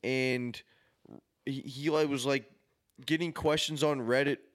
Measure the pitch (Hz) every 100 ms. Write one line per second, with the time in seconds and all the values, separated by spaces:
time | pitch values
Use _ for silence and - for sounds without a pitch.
0 | 117 131 131 127 123 117 - _ _ _
1 | - - _ _ - 135 - 127 147 156
2 | 151 139 139 139 - _ _ _ _ _
3 | 135 160 170 151 156 156 - 156 151 143
4 | 117 123 143 139 -